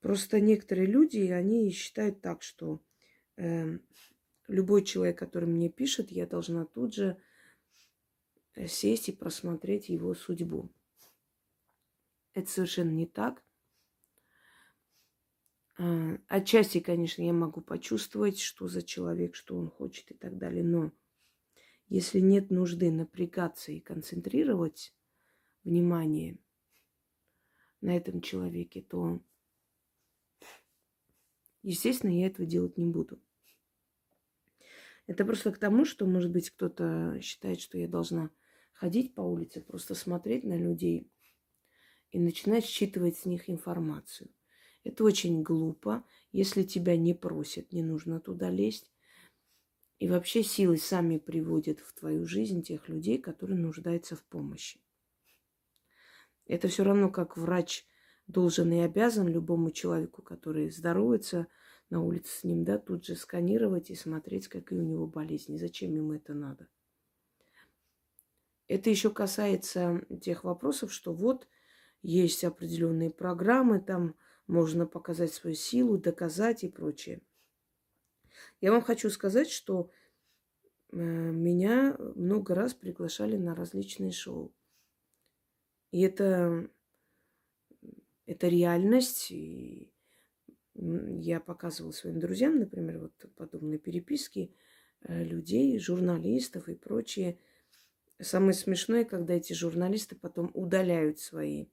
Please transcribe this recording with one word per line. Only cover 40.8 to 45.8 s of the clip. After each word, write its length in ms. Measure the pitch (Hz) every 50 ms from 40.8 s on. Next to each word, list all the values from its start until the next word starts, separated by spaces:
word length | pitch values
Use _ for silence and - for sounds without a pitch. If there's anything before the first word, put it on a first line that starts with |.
| 180 175 - - - _ _ _ _ _ _ _ _ _ _ _ _ _ _ _ _ _ _ _ _ _
и 80 | - 180
начинать 480 | 175 170 165 - - 202 214 233 226
считывать 500 | - - - 208 196 196 185 175 175 170
с 80 | - -
них 240 | 180 175 175 - -
информацию. 800 | 185 165 - 180 175 170 165 156 151 151 - - - - - - _ _ _ _ _ _ _ _ _ _ _
Это 220 | - - - 220
очень 380 | 214 196 202 - 175 170 160 156
глупо. 600 | - 170 160 160 160 160 _